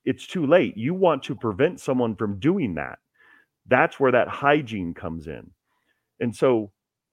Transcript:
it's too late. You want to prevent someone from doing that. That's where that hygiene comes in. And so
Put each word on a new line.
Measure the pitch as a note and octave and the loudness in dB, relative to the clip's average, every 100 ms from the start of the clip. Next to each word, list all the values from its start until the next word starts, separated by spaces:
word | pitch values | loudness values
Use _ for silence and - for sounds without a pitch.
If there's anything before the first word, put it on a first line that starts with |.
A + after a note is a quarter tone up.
| C3+ | -4
it's | B2+ - | -4 -4
too | F#3+ C#3 | -4 0
late. | F3+ A2 G2+ | 2 0 -4
You | B2 | -4
want | F#3 F3+ C#3+ | 0 2 0
to | - B2+ | -4 -6
prevent | A#2 F#2+ D#3+ C#3 | -4 0 0 -2
someone | - B2+ A#2 G2 | -2 0 0 -2
from | G#2+ G2 | -4 -2
doing | C#3 G3 A#2+ D#2 | 0 0 -2 -4
that. | B1+ - _ _ _ _ _ _ - | -8 -12 _ _ _ _ _ _ 2
That's | B2+ E3 - | 4 4 2
where | C3 | 4
that | A#2+ F#2 | 4 2
hygiene | - C#3+ D#3 A#2+ G#2+ E2+ | 0 2 2 0 -6 -6
comes | E2+ E2+ D#2+ D#2 | -6 -8 -10 -10
in. | B1+ - _ _ _ _ _ _ - | -12 -16 _ _ _ _ _ _ -6
And | A#2+ G#2+ | -4 2
so | C3+ A#2 G#2 _ _ _ _ | 2 2 0 _ _ _ _